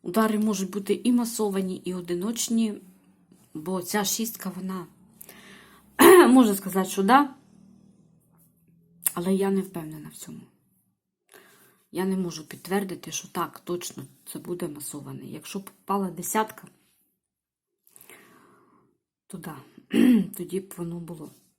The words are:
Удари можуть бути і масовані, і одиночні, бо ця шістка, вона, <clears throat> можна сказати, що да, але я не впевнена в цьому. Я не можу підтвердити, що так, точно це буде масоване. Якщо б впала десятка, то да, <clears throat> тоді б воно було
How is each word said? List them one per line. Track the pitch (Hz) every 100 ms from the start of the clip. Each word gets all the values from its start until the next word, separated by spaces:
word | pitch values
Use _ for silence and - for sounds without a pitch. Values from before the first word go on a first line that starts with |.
| 185
Удари | 196 220 214
можуть | 214 190 190
бути | 202 202 202
і | 240
масовані, | 240 233 - 214 196 185 185
і | -
одиночні, | 180 170 175 196 233 - 226 220 202 - - _ _ _ _ _
бо | 156 156 185
ця | 175 208
шістка, | 202 - 226 - 190 185
вона, | 185 190 165 _ - _ - - - - - - _ -
<clears throat> | - 370 254
можна | 254 226 196
сказати, | 190 190 190
що | -
да, | 196 262 285 - _ - - - - _ _ _ _ _ _ _ _ _ _ _ -
але | - 175
я | 190 196
не | 196
впевнена | 180 170 156 156 151
в | -
цьому. | - 156 - _ _ _ _ _ _ _ _ - - _ _ _ _
Я | 160 190
не | 190
можу | 175 156 156
підтвердити, | - - 196 196 160 -
що | - -
так, | - 160 -
точно | - 175 180 - 131 - -
це | -
буде | - 175 170
масоване. | 147 147 147 139 135 135
Якщо | 160 - 202
б | 196 _
впала | - 196 190
десятка, | 165 175 220 220 - - _ _ _ _ _ _ _ _ _ _ _ _ - - - - - _ _ _ _ _ _ _ _ _
то | 175
да, | 160 147 - - _
<clears throat> | - 247 226 175 -
тоді | 175 180
б | 190 -
воно | 170 170
було | 165 160 147 - _